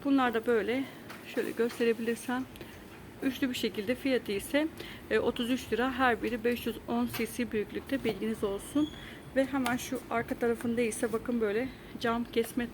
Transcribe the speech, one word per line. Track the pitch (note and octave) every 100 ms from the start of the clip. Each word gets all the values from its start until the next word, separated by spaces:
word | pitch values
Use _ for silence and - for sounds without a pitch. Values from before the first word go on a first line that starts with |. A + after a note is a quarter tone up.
Bunlar | C#4+ C#4 B3
da | A3+ A3+
böyle | A#3 G3+ B3 C4+ - - - - -
şöyle | -
gösterebilirsem | - A#3 - A#3 A3+ A3+ A#3 - B3 C4 - - - - - - -
üçlü | C4+ B3+ C4+
bir | B3
şekilde | A3+ - G3+ B3
fiyatı | C#4 B3+ -
ise, | G3+ - C#4+ D#4 - - - -
e, | A3
otuz | - A#3 A#3
üç | B3+ -
lira. | A3 B3+
Her | B3 C4 A3
biri | G#3+ A#3
beş | A#3 A#3+ -
yüz | A3 -
on | A#3+ A#3+ A3+
C | A3+ -
C | A#3
büyüklükte. | A3 G3+ - - C4+
Bilginiz | A#3+ G3 G#3+ A3
olsun. | G#3 G3 - C#4+ D4+ - - - - B3+
Ve | C4+
hemen | C4+ B3 B3
şu | - - -
arka | A3+ A#3 C4+
tarafında | A#3+ A3+ A#3+ A3+
ise | A#3 G#3+ A#3+
bakın | A3 A3 A#3+
böyle | A3 G3+ C4 - - -
cam | A#3 A#3
kesme | A#3+ - A3+ - A#3+